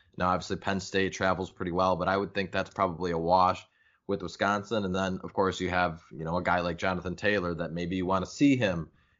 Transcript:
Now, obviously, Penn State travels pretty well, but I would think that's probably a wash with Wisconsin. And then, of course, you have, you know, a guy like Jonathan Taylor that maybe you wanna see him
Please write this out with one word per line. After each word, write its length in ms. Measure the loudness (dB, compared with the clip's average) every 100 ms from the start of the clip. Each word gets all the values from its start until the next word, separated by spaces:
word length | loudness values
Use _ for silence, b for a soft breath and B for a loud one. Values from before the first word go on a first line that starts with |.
| _ -2
Now, 120 | 0
obviously, 280 | 0 0 -4
Penn 220 | -2 -2
State 360 | -2 0 0
travels 360 | 2 0 0 -2
pretty 220 | -6 -4
well, 240 | 2 2 2
but 100 | 2
I 100 | 0
would 160 | 0
think 200 | -2 -2
that's 180 | -2 -4
probably 400 | 0 0 0 -2
a 80 | 0
wash 480 | 2 4 4 2 -6 _ _ _ -6
with 160 | -4
Wisconsin. 640 | -4 -2 0 0 -2 -2
And 100 | -2
then, 240 | 0 -2 -4
of 80 | -6
course, 280 | 0 0 0
you 80 | 0
have, 300 | 2 0 -2 -12
you 120 | -10
know, 120 | -4 -2
a 60 |
guy 180 | 2 2
like 180 | 0 -2
Jonathan 380 | -2 -2 -4 -2
Taylor 380 | 0 2 0 -2
that 160 | -4
maybe 240 | -4 -2 -2
you 100 | 0
wanna 200 | 0 -2
see 300 | 2 4 4
him 320 | 2 0 -6 -12 _ _